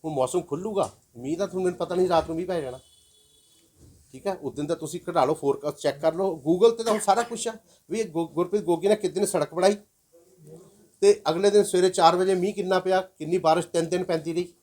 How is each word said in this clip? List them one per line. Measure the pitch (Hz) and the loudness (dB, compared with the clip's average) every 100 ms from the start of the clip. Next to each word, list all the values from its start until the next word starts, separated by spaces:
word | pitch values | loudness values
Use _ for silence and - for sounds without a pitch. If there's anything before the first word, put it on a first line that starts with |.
ਹੁਣ | 160 | -6
ਮੌਸਮ | 147 127 180 | -2 0 -2
ਖੁੱਲੂਗਾ, | - 143 202 196 120 - _ 120 | -4 -8 -4 -2 -4 -6 _ -14
ਮੀਂਹ | 131 165 | -8 -6
ਦਾ | 196 | -6
ਤੁਹਾਨੂੰ | 180 185 | -4 -4
ਪਤਾ | 175 170 | -4 -6
ਨਹੀਂ | 180 185 | -2 2
ਰਾਤ | 165 160 | 2 0
ਨੂੰ | 165 | -6
ਮੀਂਹ | 180 | -4
ਪੈ | 175 | -6
ਜਾਣਾ। | 135 127 _ _ _ _ _ _ _ _ _ _ - _ _ | -6 -12 _ _ _ _ _ _ _ _ _ _ -20 _ _
ਠੀਕ | 135 196 | -8 -6
ਹੈ, | |
ਉਸ | 185 143 | -6 -8
ਦਿਨ | - 147 | -8 -6
ਤਾਂ | 165 | -6
ਤੁਸੀਂ | 151 175 | -6 -10
ਕਢਾ | - 165 | -4 0
ਲਓ, | 135 | 2
ਫੋਰਕਾਸਟ | 151 139 139 147 143 | 0 0 -2 -4 -4
ਚੈੱਕ | 147 139 | -4 0
ਕਰ | 147 | -2
ਲਓ, | 160 196 156 135 | 0 -4 -2 0
Google | 180 226 | 4 4
'ਤੇ | 233 | 2
ਤਾਂ | 226 | -2
ਹੁਣ | 214 | 0
ਸਾਰਾ | - 196 | 2 0
ਕੁਛ | 233 226 226 | 0 -6 -8
ਆ | 214 _ _ _ | -10 _ _ _
ਵੀ | 214 | -6
ਇਹ | |
ਗੁ-, | 214 160 165 | -4 -4 -4
ਗੁਰਪ੍ਰੀਤ | 143 175 208 | -2 -2 -2
ਗੋਗੀ | 165 170 190 | 0 0 2
ਨੇ | 208 | 2
ਕਿਸ | 180 | 0
ਦਿਨ | 165 | -2
ਸੜਕ | 202 175 147 | -2 -2 -2
ਬਣਾਈ | 160 185 208 _ _ _ _ _ _ - - - _ _ _ | 2 2 2 _ _ _ _ _ _ -20 -20 -20 _ _ _
ਤੇ | 196 202 151 | 4 4 2
ਅਗਲੇ | 165 202 | 2 4
ਦਿਨ | 208 | 4
ਸਵੇਰੇ | 202 185 185 | 4 4 2
ਚਾਰ | 185 165 180 | 6 4 6
ਵਜੇ | 190 | 0
ਮੀਂਹ | 190 185 | 0 -2
ਕਿੰਨਾ | 190 185 185 | -4 0 0
ਪਿਆ, | 185 185 | 2 0
ਕਿੰਨੀ | 190 _ 156 180 | -2 _ -4 0
ਬਾਰਿਸ਼ | 170 160 165 | 2 2 2
ਤਿੰਨ | 170 165 | -2 0
ਦਿਨ | 180 | -2
ਪੈਂਦੀ | 180 165 156 | -2 -4 -2
ਰਹੀ। | 165 175 _ | -6 -6 _